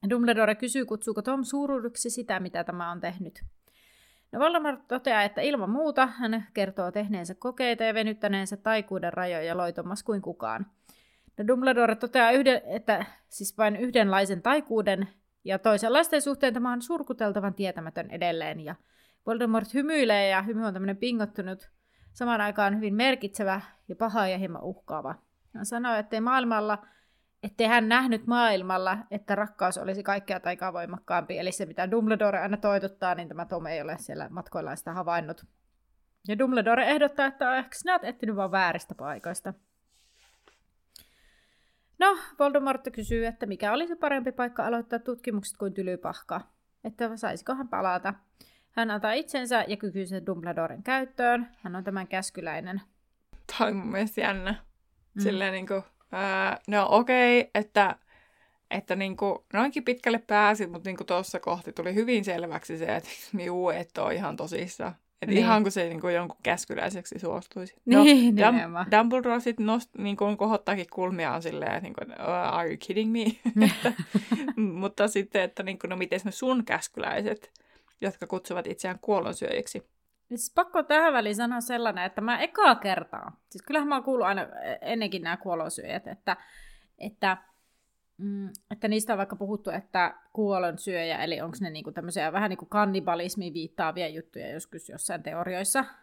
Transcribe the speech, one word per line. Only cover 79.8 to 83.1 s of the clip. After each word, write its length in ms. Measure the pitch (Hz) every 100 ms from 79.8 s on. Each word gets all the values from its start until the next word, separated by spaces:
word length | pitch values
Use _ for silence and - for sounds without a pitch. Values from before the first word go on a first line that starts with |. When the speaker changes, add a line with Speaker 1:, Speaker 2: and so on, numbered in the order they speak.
| - _ _ _ _
Speaker 1:
Siis 240 | 240 -
pakko 280 | - 359 359
tähän 300 | 302 302 330
väliin 240 | 269 214 208
sanoa 240 | 240 247
sellainen, 440 | 233 240 233 180
että 160 | 180 208
mä 180 | 214 240
ekaa 360 | 320 403 403
kertaa, 640 | 233 202 185 -